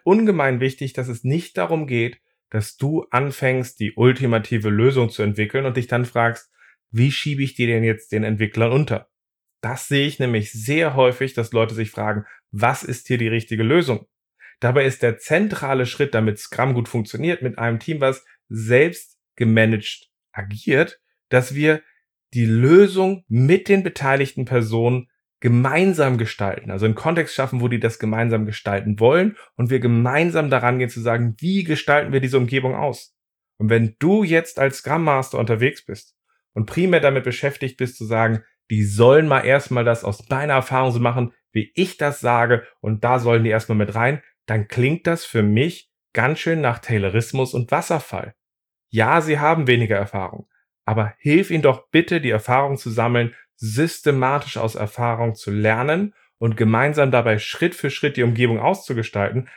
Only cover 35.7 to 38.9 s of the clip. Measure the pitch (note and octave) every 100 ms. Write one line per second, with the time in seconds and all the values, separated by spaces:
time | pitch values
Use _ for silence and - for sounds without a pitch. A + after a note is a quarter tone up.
35.7 | - - G#2 - _ _ _ _ A2 G#2+
36.7 | D#3+ F#3 E3+ C#3+ C3+ B2+ A#2+ C#3 - C3
37.7 | - B2+ - A2 A2+ A2+ A2 - _ -
38.7 | G#2+ G2+